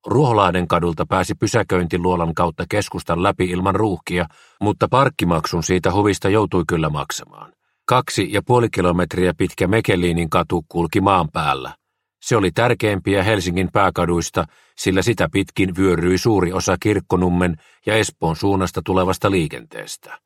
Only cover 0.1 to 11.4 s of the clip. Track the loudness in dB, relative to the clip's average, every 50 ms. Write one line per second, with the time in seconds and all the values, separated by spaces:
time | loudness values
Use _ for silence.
0.1 | 2 4 4 6 4 4 4 4 2 0 0 0 0 0 0 0 -2 -2 -2 0
1.1 | 0 0 0 -2 -2 -4 -2 0 0 0 0 2 0 0 0 0 -2 0 0 0
2.1 | 0 0 0 -2 0 0 -2 -2 -2 -6 -6 -4 -2 -4 -4 -4 -8 -10 -4 -4
3.1 | -2 0 0 0 0 0 -2 -2 -2 -2 -2 0 0 2 0 0 -2 -4 _ -4
4.1 | -2 -2 -2 -4 _ -20 -20 _ _ _ -2 -2 0 0 0 2 2 2 2 2
5.1 | 0 -2 0 0 0 0 0 -2 -4 -4 0 0 0 2 2 0 0 2 2 2
6.1 | 0 0 0 0 2 2 0 0 0 -2 -2 0 -2 -2 -2 -2 -4 -6 -6 -8
7.1 | -10 -12 -12 _ -20 -20 -20 -20 _ _ _ _ _ _ _ 0 2 2 0 0
8.1 | -4 -4 -4 -2 -2 -4 0 2 2 4 4 2 0 0 0 2 2 2 -2 -2
9.1 | -2 0 0 0 0 0 -4 -4 -2 -2 -2 2 2 0 2 2 0 2 2 0
10.1 | 0 -2 -2 0 0 0 0 0 -4 -4 -4 _ -2 -2 -2 0 0 0 2 4
11.1 | 2 2 2 0 -4 -4